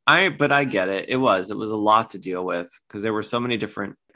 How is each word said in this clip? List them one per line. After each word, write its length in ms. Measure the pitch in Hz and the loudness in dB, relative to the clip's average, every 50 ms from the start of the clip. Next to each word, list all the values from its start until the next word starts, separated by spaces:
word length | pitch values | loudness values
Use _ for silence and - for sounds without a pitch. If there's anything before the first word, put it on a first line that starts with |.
| _ | _
I, 220 | - 151 170 190 185 | 4 4 4 4 2
but 240 | 147 - 147 139 | 0 0 2 2
I 120 | 143 143 143 | 4 2 2
get 240 | 127 104 98 92 95 | 2 0 0 0 0
it. 200 | 98 95 - - | 0 -2 -2 -2
It 80 | 127 | -2
was, 340 | 131 131 120 98 92 90 95 | 0 2 4 2 2 0 -4
it 60 | 104 | -6
was 140 | 104 110 107 | -6 -6 -4
a 60 | 110 | -2
lot 340 | 107 104 104 107 110 113 - | 0 2 4 4 4 4 0
to 80 | - 98 | -6 -12
deal 260 | - 92 92 90 90 | -8 -6 -6 -4 -4
with 260 | 90 87 87 87 - _ _ _ _ | -2 -4 -4 -4 -8 _ _ _ _
'cause 140 | - 104 | -10 -6
there 100 | 101 113 | -4 -2
were 100 | 107 107 104 | -2 -2 -2
so 160 | - - 120 | -2 -4 -2
many 160 | 120 123 120 | -2 -2 -2
different 400 | 104 107 101 - - 101 95 - _ _ _ _ | -4 -4 -6 -6 -8 -8 -8 -10 _ _ _ _